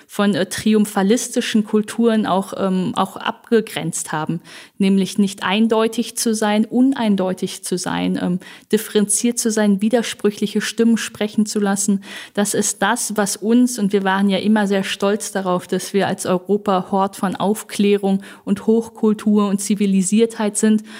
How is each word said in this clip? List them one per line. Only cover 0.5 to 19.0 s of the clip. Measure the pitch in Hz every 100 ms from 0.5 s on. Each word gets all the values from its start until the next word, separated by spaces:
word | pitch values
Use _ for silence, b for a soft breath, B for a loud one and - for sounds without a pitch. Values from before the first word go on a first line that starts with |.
| - 220 214 208 - 196 247 - 254 - 226
Kulturen | 208 214 208 - 233 220 202
auch, | 185 196 -
ähm, | 196 185 180 -
auch | 196 -
abgegrenzt | - 226 - 233 220 - 160 - -
haben, | 156 156 165 B B B -
nämlich | 196 196 185 -
nicht | 196 -
eindeutig | 185 202 226 220 226 226 226 -
zu | 240
sein, | 214 214 208
uneindeutig | 220 240 262 269 220 196 185 185 185 -
zu | - 180
sein, | 170 170 180 185
ähm, | 185 180 B B B
differenziert | 214 214 214 208 - 240 240
zu | 233
sein, | 214 208 196
widersprüchliche | 220 240 220 - 208 208 202 214
Stimmen | 196 - 226 226
sprechen | - - 208 214 208
zu | 214
lassen. | 202 196 - 196 B B B
Das | - 208
ist | - 208 -
das, | 196 240 - 208
was | 202 -
uns, | 214 240 247 247
und | 196
wir | 202
waren | 190 190 202
ja | 190
immer | 208 220 202
sehr | 202
stolz | 190 - 196 214 -
darauf, | 196 190 180 -
dass | 185 -
wir | 196 151
als | 175
Europa | - 180 180 202 202 185 180
Hort | 196 196 196
von | 190 -
Aufklärung | 190 214 - - 202 202 196 190 B B
und | - 196 -
Hochkultur | 226 226 -